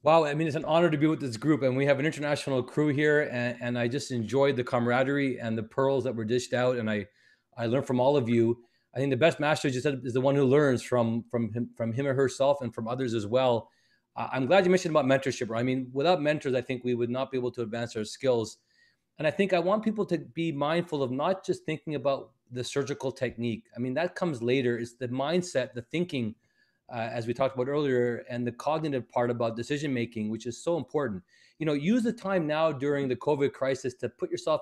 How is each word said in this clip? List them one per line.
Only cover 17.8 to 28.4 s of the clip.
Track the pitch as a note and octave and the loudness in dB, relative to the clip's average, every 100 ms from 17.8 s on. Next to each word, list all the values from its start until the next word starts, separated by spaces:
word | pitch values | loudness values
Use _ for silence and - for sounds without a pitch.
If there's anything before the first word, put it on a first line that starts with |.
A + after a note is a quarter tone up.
| A#2 A2+ | -6 -6
our | G#2+ | -8
skills. | - C3 A#2+ G#2+ - _ _ _ _ _ _ | -4 0 0 -2 -8 _ _ _ _ _ _
And | D3+ | -4
I | |
think | D3 G3 | 0 2
I | F#3 | 2
want | E3+ G#3+ | 2 0
people | A3 G#3+ G3 | 0 -2 -2
to | E3 | -2
be | C#3 - E3 | -4 -4 -4
mindful | C#3 C#3+ E3+ F3 D3 | -2 0 0 -2 -2
of | C3 | -2
not | C3 D#3+ F#3+ - | 0 -2 -2 -4
just | F3 - | -6 -4
thinking | D#3+ - D3 | -6 -6 -4
about | C#3 C3+ - _ _ | -2 -2 -6 _ _
the | B2 | -8
surgical | A#2+ C#3+ C3+ C#3+ C3 | -4 -4 -4 -4 -6
technique. | - B2 - A#2 A2+ _ B2 | -4 -6 -2 -4 -4 _ -8
I | |
mean, | B2+ C3 | -4 -2
that | F3 - | -4 -2
comes | F3+ C3 | -4 -2
later. | A#2+ C3+ B2 A#2+ | 0 2 2 -2
It's | A#2 | -6
the | - B2+ | -8 -8
mindset, | C3 C#3 F3+ F3+ C3+ A#2+ | -4 0 0 0 -4 -4
the | A#2+ | -8
thinking, | - D#3+ F3 C#3 A2 - _ _ _ _ _ | -8 -4 -2 -2 -4 -6 _ _ _ _ _
uh, | A#2+ A2+ | -8 -6
as | A#2+ A#2 | -6 -4
we | |
talked | A#2+ C3+ | 0 0
about | B2+ B2+ | 0 -2
earlier, | D3 D3 B2 B2 A#2 - | 0 2 2 2 -2 -6
and | B2 | -6